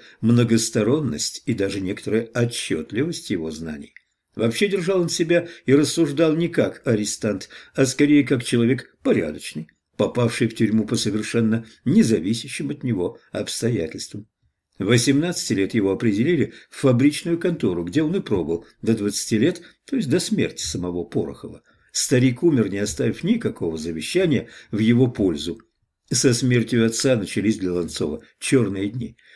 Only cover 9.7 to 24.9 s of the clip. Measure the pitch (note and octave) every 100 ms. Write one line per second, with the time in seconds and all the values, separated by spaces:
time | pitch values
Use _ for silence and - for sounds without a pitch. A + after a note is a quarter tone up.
9.7 | _ _ - G#2 B2 A#2 - A2+ - G#2+
10.7 | A2 G#2 A2 G#2+ G#2+ G#2 A#2 A2+ A2+ -
11.7 | _ B2 G3+ C#3 G2+ F2+ A#2 C3+ - D3
12.7 | D3 B2+ G2 F2 - _ - G#2 - C#3+
13.7 | A2 D#2+ - - G#2+ - _ _ _ _
14.7 | - F#2+ A#2+ C#3+ C#3 F3 E3+ - G2 F#2+
15.7 | A2+ G2 F#2 A#2 G2+ C#3+ E3 G2+ - -
16.7 | - C3+ A#2+ C#3+ C#3+ E3+ E3+ F3+ D#3+ A2
17.7 | F2 F2 C3+ D#3 G3 - F#2+ D2+ E2 -
18.7 | _ G#2+ A2+ G2+ - - G#2+ D3 F3+ -
19.7 | _ - C4 D3+ F3 - G3 E2+ - -
20.7 | F2+ F2 F2 E2+ - D#2 C#2+ - - _
21.7 | _ _ - - B2+ B2+ B2 E3+ C3+ G2+
22.7 | G2+ G2+ - A#2 - F3 A3+ G#2 - F2
23.7 | D#2+ E2 D#2+ - F3 F3+ A2+ - - -
24.7 | G#2+ A2